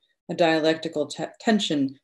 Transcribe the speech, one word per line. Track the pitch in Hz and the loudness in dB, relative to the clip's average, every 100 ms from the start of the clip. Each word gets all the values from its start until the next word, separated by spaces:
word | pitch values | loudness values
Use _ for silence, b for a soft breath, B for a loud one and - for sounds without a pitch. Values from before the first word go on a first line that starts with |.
| _ _ - | _ _ -8
"a | |
dialectical | 165 165 160 156 160 160 151 147 | 0 2 4 2 0 -4 -6 -6
te-, | - 160 - | -6 -12 -6
tension | - 214 - 147 135 - | 0 2 2 -2 -2 -6